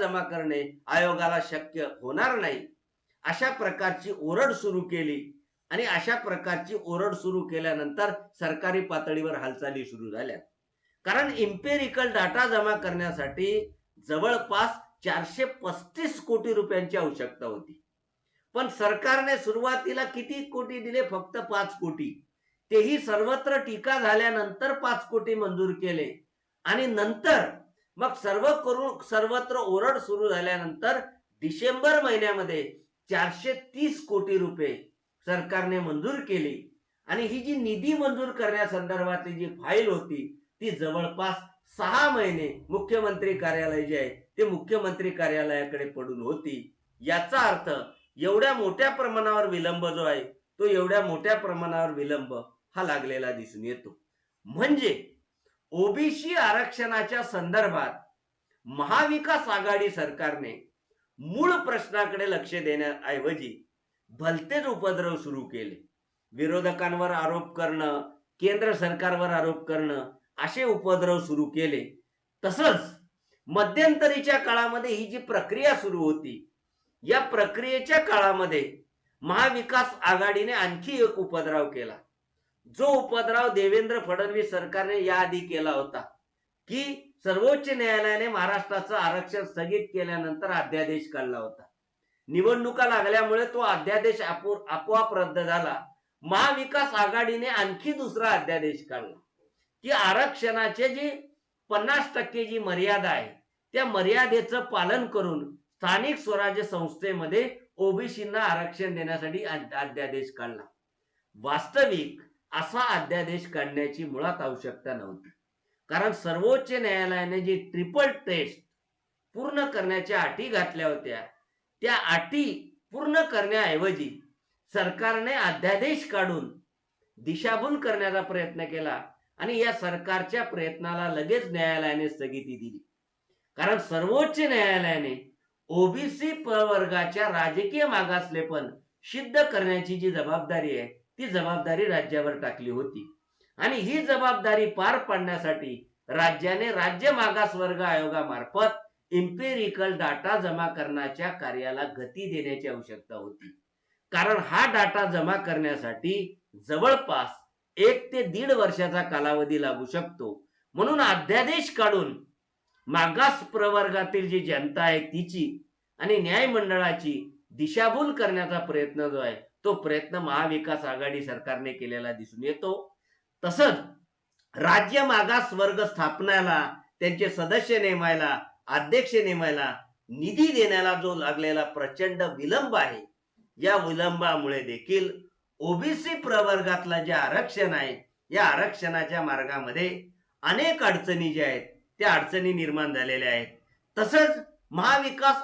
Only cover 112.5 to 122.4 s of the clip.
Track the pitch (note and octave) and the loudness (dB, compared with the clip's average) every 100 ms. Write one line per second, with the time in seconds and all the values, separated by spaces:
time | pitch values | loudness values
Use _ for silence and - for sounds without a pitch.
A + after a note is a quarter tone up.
112.5 | D#3 D#3+ A#3 B3 F#3 D3 F3 E3 F3 E3+ | -6 -4 -2 0 0 0 -2 -2 -6 -6
113.5 | D#3+ C#3+ C#3+ D3 C#3+ D#3 C3 E3 - C3+ | -6 -4 -2 -4 -4 -8 -4 -4 -2 -4
114.5 | B2+ C3 G#2 - A2+ G2 F#2 - _ _ | -6 -8 -10 -8 -8 -10 -14 -18 _ _
115.5 | _ _ _ _ E3 G#3 G3 E3+ E3 G#3 | _ _ _ _ 0 0 0 -4 0 4
116.5 | C4 C4 B3+ A3+ F#3+ F#3 F3+ F3 F#3 F3+ | 4 2 -2 0 0 0 0 -2 -2 0
117.5 | F#3 F#3+ F3 F3 C#4+ C#4 C#4 - F3 C#3+ | -2 -2 -6 -2 2 2 2 -2 -2 -2
118.5 | - _ _ _ _ _ _ _ - C#4 | -6 _ _ _ _ _ _ _ -8 -4
119.5 | D4 C#4 G#3+ F#3 F#3 F3 G3+ D3+ - B3 | -2 -2 -2 0 -2 0 0 0 -2 -2
120.5 | G#3+ - D#3+ D#3+ D3 C3 A2+ A2+ _ _ | 0 0 0 -2 -2 -6 -10 -10 _ _
121.5 | _ _ _ A#3 A#3 E3 E3 E3+ D4 | _ _ _ 0 0 2 0 0 0